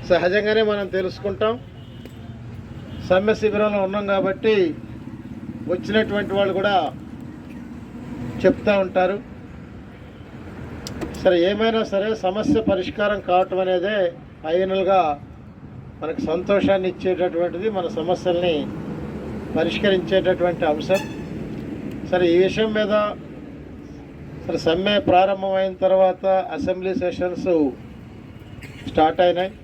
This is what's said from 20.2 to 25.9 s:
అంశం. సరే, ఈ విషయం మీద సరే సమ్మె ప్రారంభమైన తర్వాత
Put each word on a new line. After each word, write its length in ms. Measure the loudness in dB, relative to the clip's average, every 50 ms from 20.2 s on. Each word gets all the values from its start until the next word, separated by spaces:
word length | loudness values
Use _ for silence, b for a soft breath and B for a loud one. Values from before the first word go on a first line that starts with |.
| 4 4 2 2 2 0 2 2 2
అంశం. 320 | 0 2 0 2 0 0 0 0 -4 -8 -10 -10 -8 -8 -8 -8 -8 -8 -8 -8 -8 -10 -8 -8 -8 -8 -8 -4 0
సరే, 160 | 2 2 4
ఈ 100 | 6 6
విషయం 360 | 6 6 4 4 2 0 2 2
మీద 380 | 0 2 4 4 2 2 2 -2 -8 -12 -14 -14 -14 -14 -14 -14 -16 -16 -16 -16 -16 -16 -16 -16 -16 -16 -16 -16 -16 -14 -14 -14 -10 -6
సరే 100 | -4 -4
సమ్మె 420 | 0 2 2 2 2 2 4 2 4
ప్రారంభమైన 760 | 4 6 6 6 6 6 4 0 0 0 2 2 2 0 0
తర్వాత 520 | 2 4 4